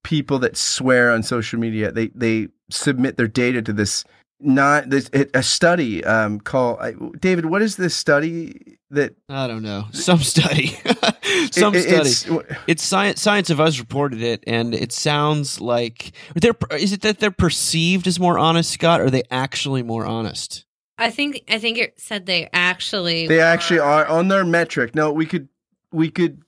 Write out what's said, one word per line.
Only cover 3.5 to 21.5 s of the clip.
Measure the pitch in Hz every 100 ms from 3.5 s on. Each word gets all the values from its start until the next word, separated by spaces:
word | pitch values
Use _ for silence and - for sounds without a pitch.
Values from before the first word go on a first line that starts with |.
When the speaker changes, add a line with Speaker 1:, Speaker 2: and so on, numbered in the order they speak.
| 123
Speaker 1:
to | 113
this, | 104 101 - - _ _ _
not | 143 131 139 147 131
this, | 139 -
it, | 139 139
a | 127
study, | - - 170 180 131 90 -
um, | 110 107 104
called, | - 135 123 113
I, | 117 - 123 -
David, | 185 180 160
what | 185
is | 220 190
this | 180 -
study | - 143 160 170 165 - - _ _
that | 139 135 _ _
Speaker 2:
I | 135 127
don't | 110
know. | 110 101 107
Some | - - 175
study. | 139 160 - 151 127
<laughs> | - - - - - 403 381 285
Some | 175 208 180
Speaker 1:
It, |
it, | 143
Speaker 2:
study. | 175 143
Speaker 1:
it's | 117
w- | - 165 - 143 -
Speaker 2:
It's | 165
Science, | - 190 202 -
Science | 214 208 175
of | 147
Us | 160 135
reported | 117 131 143 113
it, | 117 110 -
and | 117 117
it | 117 117
sounds | - 151 147 147 151 139 -
like | 117 120 120 113 - - -
they're, | 165 233 233 135
is | 151 190
it | 196
that | 214 208
they're | 208
perceived | - 175 - - 165 165 190 175
as | 175
more | 180 165
honest, | 156 165 165
Scott, | - 165 165
or | 131
are |
they | 131 -
actually | 127 135 - 147 135
more | 117 113 -
honest? | 113 110 - - - _ _ _ -
Speaker 3:
I | 233
think, | 233 285 269
I | -